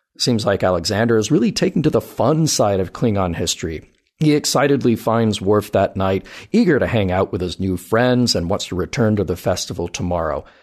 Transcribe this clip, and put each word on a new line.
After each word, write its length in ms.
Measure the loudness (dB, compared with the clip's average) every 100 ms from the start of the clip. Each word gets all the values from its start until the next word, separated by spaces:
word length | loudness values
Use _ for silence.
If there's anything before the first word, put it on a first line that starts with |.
| _ -6
Seems 260 | -2 0
like 200 | 0 0
Alexander 540 | 0 0 0 0 2 2
is 120 | 2
really 220 | 2 2
taking 320 | 0 0 0
to 80 | 0
the 100 | 0
fun 460 | -2 -2 0 2 0
side 320 | 2 0 0
of 140 | -2
Klingon 420 | -2 -2 0 -2 -2
history. 560 | -4 -6 -8 -10 -14 _ _ _
He 140 | 2
excitedly 640 | 2 0 0 2 2 2 0
finds 440 | 0 2 2 0
Worf 300 | 2 2 2
that 220 | 0 0 0
night, 300 | -2 -2 -4 -18 -2
eager 280 | 2 4 2
to 80 | 2
hang 240 | 0 0
out 200 | 0 0
with 100 | -2
his 180 | -6 -4
new 180 | -4 -4
friends 560 | -2 0 2 2 2
and 160 | 0 -2
wants 160 | -4 -4
to 80 | -6
return 400 | -4 0 2 2
to 60 |
the 120 | 0 -2
festival 520 | -2 -4 -6 -6 -8
tomorrow. 560 | -6 -4 -2 -2 -4 -8 _